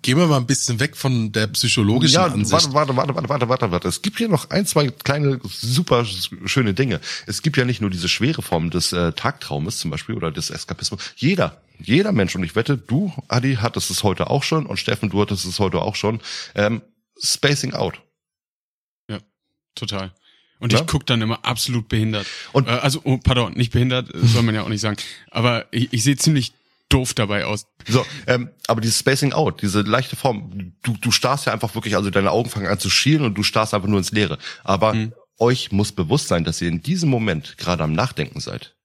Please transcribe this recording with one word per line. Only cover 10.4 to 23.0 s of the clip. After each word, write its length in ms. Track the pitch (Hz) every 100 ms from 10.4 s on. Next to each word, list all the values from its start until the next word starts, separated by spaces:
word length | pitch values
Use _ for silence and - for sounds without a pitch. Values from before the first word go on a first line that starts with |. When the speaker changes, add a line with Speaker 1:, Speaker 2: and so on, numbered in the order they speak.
| 78
Speaker 2:
Eskapismus. 500 | - - 82 - 98 - -
Jeder, 460 | 139 190 85 - _ _
jeder 320 | 85 135 208
Mensch, 240 | 170 92 92
und 80 |
ich 120 | 87 107
wette, 220 | 110 135
du, 360 | - 131 202 - -
Adi, 260 | 123 131 127
hattest 300 | 113 95 -
es 120 | 92
heute 260 | 104 90 -
auch 140 | 139
schon 220 | - 160 143
und 120 | -
Steffen, 320 | - 120 104
du 120 | 95
hattest 240 | 104 95 92
es 140 | 90
heute 200 | 95 82
auch 140 | 87 -
schon, 240 | 101 110 - - - -
ähm, 260 | 104 113 _ _ _ _
Spacing 560 | - - 139 143 127
Out. 280 | - 92 - _ _ _ _ _ _ _ _ _ _ -
Speaker 3:
Ja, 100 | 107 _ _ _ _ _ -
total. 380 | 104 101 95 _ _ _ _ _
Und 140 | 120
Speaker 2:
Ja? 60 | 113
Speaker 3:
ich 40 | 160
guck 180 | 147 -
dann 160 | 117
immer 240 | 110 113 -
absolut 420 | 120 - 123 110
behindert. 400 | 110 110 107 98 - -
Speaker 2:
Und 160 | 139 120
Speaker 3:
Äh, 40 |
also, 280 | 120 143 143